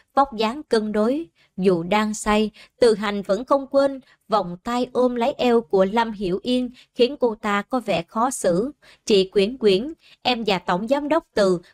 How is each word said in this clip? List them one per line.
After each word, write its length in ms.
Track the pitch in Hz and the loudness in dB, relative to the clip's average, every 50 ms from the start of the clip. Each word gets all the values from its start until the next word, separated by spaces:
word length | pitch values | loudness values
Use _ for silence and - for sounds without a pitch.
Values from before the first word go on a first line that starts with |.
| _ _ _ | _ _ _
vóc 180 | 277 277 277 220 | 0 0 0 -2
dáng 260 | 208 220 214 254 302 - | -2 -4 -4 -4 -6 -4
cân 280 | - 233 220 214 214 | -2 -2 0 0 0
đối. 340 | 208 214 214 240 277 311 330 - _ _ _ _ _ | 0 0 0 0 0 -2 -6 -10 _ _ _ _ _
Dù 260 | - 180 196 180 165 170 | -2 2 2 2 2 0
đang 300 | 180 208 214 214 214 214 | 0 0 0 0 -2 -4
say, 380 | - - 214 208 214 220 208 - - - _ _ _ | -4 -2 0 0 2 0 -2 -4 -10 -20 _ _ _
Từ 160 | 494 233 - | 4 4 4
Hành 260 | 185 220 208 202 202 | 2 -2 -4 -4 -4
vẫn 240 | 190 - 196 214 254 | -2 -2 -2 -2 0
không 220 | - 285 277 269 | 0 0 0 0
quên 320 | 262 - 277 277 277 269 262 - _ _ _ _ | 0 2 2 2 2 0 -6 -14 _ _ _ _
vòng 300 | - 214 208 180 175 175 - - | -2 -2 -2 -2 -4 -8 -10 -8
tay 240 | 240 240 247 247 247 - | -4 -4 -2 -4 -2 0
ôm 220 | 240 247 247 247 | 0 0 0 0
lấy 180 | 240 233 277 - | 0 -2 -2 -2
eo 280 | - 247 247 233 233 | 0 0 2 2 2
của 240 | 233 - - 190 190 | 2 2 2 2 2
Lâm 260 | 190 208 247 262 233 | 2 0 -2 -2 -2
Hiểu 280 | 214 190 208 175 180 - - | -4 -6 -4 -4 -4 -4 -2
Yên, 260 | 240 247 254 254 247 254 - - _ _ | -2 -2 -2 -2 -4 -8 -16 -20 _ _
khiến 220 | - 240 262 294 - | 0 0 0 0 0
cô 160 | 254 233 214 | -2 -2 -2
ta 260 | - - 208 202 202 | -4 -4 -4 -2 -2
có 180 | 202 - 262 247 | -4 -4 -6 -4
vẻ 220 | 240 - 175 170 165 | -2 -2 -2 -4 -4
khó 220 | - - 220 233 269 | -4 -4 -2 -2 -2
xử. 420 | - - - 190 170 180 233 294 - _ _ - - _ _ | -2 -2 0 0 0 0 0 -4 -6 _ _ -20 -20 _ _
"Chị 240 | - 214 190 185 190 | 2 2 2 2 2
Quyển 280 | - 208 190 220 269 | 2 0 0 0 0
Quyển, 360 | - 220 208 185 190 247 311 330 - _ _ - _ | 0 2 2 2 2 0 -4 -10 -14 _ _ -18 _
em 220 | - 247 247 226 220 | -4 -2 -2 -2 -2
và 120 | 208 190 175 | -2 -2 -2
Tổng 280 | - - 180 185 220 | -2 -2 -2 -2 -2
Giám 220 | 226 277 285 294 277 | -2 -2 -2 0 0
đốc 180 | 302 330 - _ _ | -2 -2 -2 _ _
Từ 260 | 226 202 190 180 170 - _ | 0 2 2 2 0 -4 _